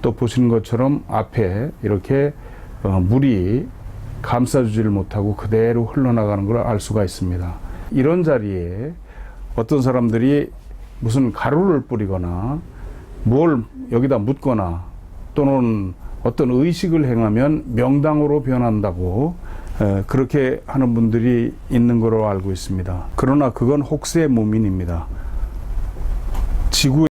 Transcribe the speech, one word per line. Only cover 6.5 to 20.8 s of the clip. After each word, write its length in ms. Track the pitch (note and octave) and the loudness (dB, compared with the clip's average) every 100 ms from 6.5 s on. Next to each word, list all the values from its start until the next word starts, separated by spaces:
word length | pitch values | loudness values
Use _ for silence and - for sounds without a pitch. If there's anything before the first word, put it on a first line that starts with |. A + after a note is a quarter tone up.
| A#2 | 0
알 220 | A#2 G#2+ | 0 -2
수가 240 | - G#2+ | 0 0
있습니다. 500 | F#2+ - F2+ F2+ F2 E2+ - - - | 0 -2 -4 -2 -4 -8 -10 -12 -4
이런 300 | C3+ C3+ F3 | 0 2 2
자리에 720 | D#3+ C3 G#2 F#2+ F2 F#2+ C3+ F3 - - - - - | 2 0 0 -4 -4 -6 -8 -10 -16 -16 -16 -14 -8
어떤 280 | - A2+ D3 | -6 0 0
사람들이 680 | C3 B2 A#2+ A2+ B2+ C#3+ - - - - - - | 2 2 2 2 4 2 0 -10 -18 -18 -18 -6
무슨 320 | A#2 C3 B2+ | -2 2 0
가루를 500 | - - D3 G3 D3+ | 0 0 2 4 2
뿌리거나 760 | - A#2 G2+ F#2+ F2 F2 A2+ D3+ - - - - - - | 0 -4 -2 -2 -2 -4 -4 -6 -8 -14 -14 -14 -16 -4
뭘 400 | - B2+ E3 C3+ A2 - - | 2 4 4 2 -2 -12 -2
여기다 260 | A#2 C3 B2+ | 0 2 2
묻거나 680 | G#2 C#3 C#3 A2+ F#2 E2+ F2 - - - - | 0 -2 0 0 -2 -4 -8 -14 -16 -16 -6
또는 600 | - C#3 C3+ A#2+ A2 F#2+ F#2 - - | 0 2 4 2 0 -2 -8 -12 -4
어떤 280 | A#2 - C3 | -2 0 2
의식을 540 | B2 D#3+ E3+ F#3+ E3 | 4 2 2 0 2
행하면 600 | C3+ A2+ A2 G#2+ C#3 D3+ - | 2 2 2 4 2 0 -2
명당으로 680 | A#2 B2+ C#3 D3+ D3+ D3 D3 | 0 2 4 4 2 2 2
변한다고, 960 | C3 B2+ A#2+ G#2+ G2+ F2 F2+ G2 D#3 F3 - - - - | 2 0 2 2 0 -2 -2 0 -2 -4 -10 -10 -10 0
에, 220 | G#2 G2 F#2+ | 2 2 0
그렇게 560 | C3 B2+ D3 C3 - - | 0 2 2 0 0 -4
하는 280 | C3+ | 0